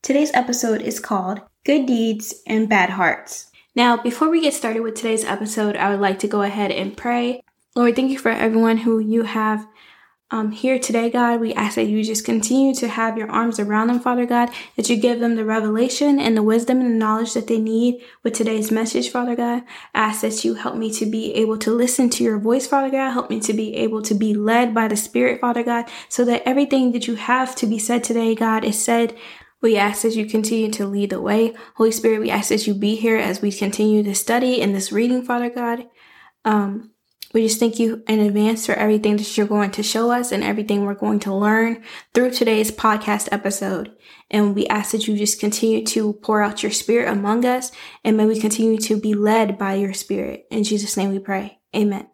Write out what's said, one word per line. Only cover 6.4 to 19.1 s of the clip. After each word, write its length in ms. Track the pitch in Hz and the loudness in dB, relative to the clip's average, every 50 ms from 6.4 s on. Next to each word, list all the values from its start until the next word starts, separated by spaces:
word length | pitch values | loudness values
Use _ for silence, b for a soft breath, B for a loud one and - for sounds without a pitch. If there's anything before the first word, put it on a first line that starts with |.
ahead 300 | 202 202 196 214 208 196 | -2 -2 -2 -2 -2 -2
and 260 | - - 190 196 - | -2 -2 -4 -6 -8
pray. 440 | - - 240 240 240 240 240 247 254 _ _ _ _ _ _ _ | -8 -6 -4 -2 -2 -2 -2 -4 -6 _ _ _ _ _ _ _
Lord, 200 | 240 240 240 233 | 2 4 4 4
thank 160 | 254 262 262 | 2 0 0
you 80 | 269 262 | -2 0
for 120 | - 226 | 0 -2
everyone 460 | 226 - - 226 220 220 226 226 226 | 0 2 0 2 4 4 4 4 2
who 220 | 220 226 233 226 220 | 2 2 0 0 2
you 240 | 220 214 220 233 226 | 0 0 0 0 0
have, 440 | 220 - 220 214 214 214 214 214 b b b b b b b b b b b _ _ | 0 -2 -2 0 0 0 -2 -4 b b b b b b b b b b b _ _
um, 200 | - 220 214 214 | -6 -4 -4 -4
here 260 | 214 - - 262 262 | -4 -2 0 0 0
today, 320 | 254 254 - 226 233 233 233 | 0 0 0 0 0 0 0
God. 300 | 233 247 240 240 233 233 | 0 2 2 2 2 0
We 160 | 233 220 - | 0 -2 -2
ask 180 | 196 214 214 - | -2 -4 -2 0
that 140 | 233 226 | 0 0
you 160 | 208 214 214 220 | 2 2 0 0
just 200 | 220 220 220 220 | 0 -2 -4 -2
continue 520 | 233 226 220 214 - 247 269 269 269 254 | 0 0 0 2 2 4 4 4 4 2
to 120 | 262 247 | 0 -2
have 300 | 226 - 233 226 226 220 | -4 -2 -2 -2 -2 -2
your 140 | 226 214 214 | -4 -6 -2
arms 280 | - 226 233 233 220 214 | 0 0 0 0 0 -2
around 280 | 208 202 214 214 226 | -2 0 2 2 2
them, 120 | 233 247 240 | 2 0 2
Father 280 | 240 247 247 247 240 | 2 0 0 0 0
God, 240 | 240 240 240 240 240 B B B B B | 2 2 2 2 0 B B B B B
that 120 | - 214 | -4 0
you 80 | - 240 | 0 2
give 240 | 208 233 240 240 233 | 2 4 2 2 2
them 160 | 233 233 233 | 0 0 0
the 80 | 226 220 | 0 0
revelation 760 | 220 220 220 214 214 214 220 247 254 - - 285 294 285 277 | 0 0 0 0 0 2 2 2 0 0 2 4 4 4 4
and 180 | 277 226 226 | 4 2 2
the 60 | 220 208 | 4 4
wisdom 380 | 214 220 233 233 254 254 262 | 4 4 2 2 2 2 2
and 100 | 254 247 | 2 2
the 60 | 226 | 2
knowledge 360 | 220 220 214 214 220 233 233 - | 2 2 0 0 0 -2 -2 -4
that 140 | 240 220 | -6 -2
they 100 | - 233 | 0 0
need 460 | 220 220 220 220 226 240 247 247 240 B B B B _ | 0 0 0 0 2 2 2 0 -2 B B B B _
with 100 | 226 220 | -6 -2
today's 380 | - 220 226 220 214 214 220 | -2 -2 0 0 -2 0 0
message, 380 | 214 220 226 226 - 247 240 | 0 0 0 0 -2 -2 -4
Father 260 | - | -2